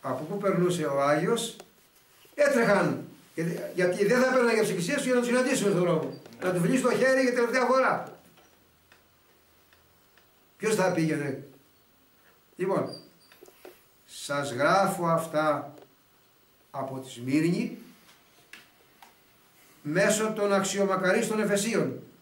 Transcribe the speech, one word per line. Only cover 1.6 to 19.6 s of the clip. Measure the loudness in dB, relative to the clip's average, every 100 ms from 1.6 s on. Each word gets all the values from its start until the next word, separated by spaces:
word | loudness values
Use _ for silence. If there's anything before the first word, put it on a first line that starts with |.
| -20 _ _ _ _ _ -18
έτρεχαν. | 0 2 4 4 4 2 -2 -8 -18 -14
Γιατί, | -6 -4 -4 -8
γιατί | 0 0 2 2
δεν | 4
θα | 4
παίρναν | 4 2
για | 2
τις | 0
εκκλησίες | 0 -2 -2
για | 0
να | 0
τον | 2
συναντήσουν | 0 2 2 2
στον | 2
δρόμο. | 2 0 -2 -10 -16 -6
Να | -4
του | 0
φιλήσουν | 2 2 2
το | 2
χέρι | 2 4
για | 2
τελευταία | 2 0 0 2
φορά. | 2 2 0 -6 -16 -20 _ _ _ _ _ _ -20 _ _ _ _ _ _ _ _ _ _ _ _ _ _ _ _
Ποιος | -2
θα | 0 0
πήγαινε; | 2 0 -2 -4 -8 -12 -20 _ _ _ _ _ _ _ _ _ -6
Λοιπόν, | -4 -2 -4 -10 -20 _ _ -20 -20 _ -20 -20 _ _ _
σας | -16 -6 -4 -4
γράφω | 0 2 4 2 0 0
αυτά | 0 0 -2 0 0 -4 -18 -20 _ _ _ _ _ _ _ _
από | -10 -8 -10
τη | -12
Σμύρνη, | -12 -2 2 2 0 -2 -8 -18 -20 -20 -20 _ _ _ -20 -20 _ _ _ -20 _ _ _ _ _